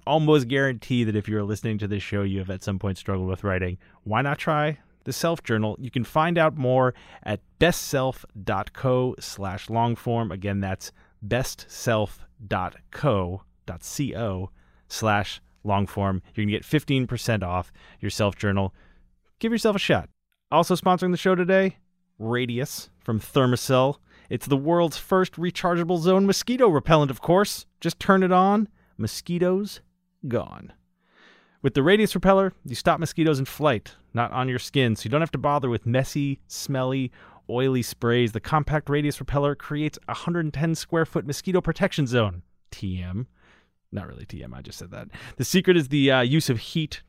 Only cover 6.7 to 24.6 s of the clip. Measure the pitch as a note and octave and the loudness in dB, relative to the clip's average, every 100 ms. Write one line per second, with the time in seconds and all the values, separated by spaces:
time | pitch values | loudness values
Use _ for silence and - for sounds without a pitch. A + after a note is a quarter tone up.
6.7 | B2+ B2+ - - - - G#2 - - E3 | 4 2 0 -10 -12 -8 -8 -8 0 2
7.7 | - - C#3 C3 - - G#2+ F#2+ G2 - | 2 -2 -2 -2 -4 -12 -10 -4 -4 -4
8.7 | - C3 B2+ B2+ - - - G2 F#2+ - | -4 0 2 0 -4 -10 -10 -8 -8 -4
9.7 | A2+ A#2 A#2 - A#2 A2+ G2 G2+ G2+ F#2+ | 0 0 0 -2 -2 -2 -4 -4 -2 -2
10.7 | F#2+ - - _ _ G2+ A#2+ A#2+ - - | -6 -10 -20 _ _ -4 -2 -2 -8 -16
11.7 | - - A2 G#2 - - - G#2 G2+ F2+ | -6 0 0 0 -6 -20 -18 -4 -4 -4
12.7 | - - - D3 G2+ F2+ F#2+ - _ - | -8 -18 -4 0 0 0 -6 -12 _ -14
13.7 | E2+ - - C#3 F#2 A2+ F#2 F#2+ - _ | -14 -10 -6 -6 -4 -4 -4 -8 -12 _
14.7 | _ - - A2 G#2 F#2+ - _ _ G#2 | _ -14 -4 0 2 0 -10 _ _ -2
15.7 | G2+ G2 - G2 F#2+ - - G#2 G#2 - | 0 0 -2 -2 -2 -4 -4 -2 -2 -2
16.7 | D3+ - C3+ B2 A#2+ - G#2+ F2+ F2+ - | -2 0 -2 -2 -4 -2 -2 -2 -4 -6
17.7 | - - - G2+ - G2+ - G#2 G2 F#2+ | -12 -20 -10 -6 0 0 0 0 0 0
18.7 | - _ _ _ _ _ - A3+ A3+ A3+ | -4 _ _ _ _ _ -6 -2 2 2
19.7 | G3+ - A#2+ D#2 _ _ _ _ D3 E3+ | 2 2 0 -2 _ _ _ _ 2 4
20.7 | F3 F#3+ F3+ F3+ F3 F#3+ F3+ F3+ F#3+ F#3+ | 2 2 2 2 2 2 2 4 2 2
21.7 | - _ _ _ - A2 A#2+ B2 A#2+ C#3 | -2 _ _ _ -8 -2 -2 -2 -4 -6
22.7 | - - _ - A2 - C#3+ B2+ B2 - | -8 -14 _ -4 -4 0 2 4 2 2
23.7 | C3 C3 C#3 _ - - B2 - C#3 | 4 2 0 _ -20 -8 -6 0 0